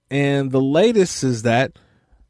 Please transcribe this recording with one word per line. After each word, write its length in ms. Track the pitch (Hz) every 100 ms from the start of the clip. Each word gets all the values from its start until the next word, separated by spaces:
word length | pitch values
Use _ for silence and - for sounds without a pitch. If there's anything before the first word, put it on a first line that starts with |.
| _
And 400 | 139 143 139 135
the 100 | 131
latest 600 | 135 156 220 226 185 -
is 180 | 131 117
that 380 | 117 117 135 - _ _ _ _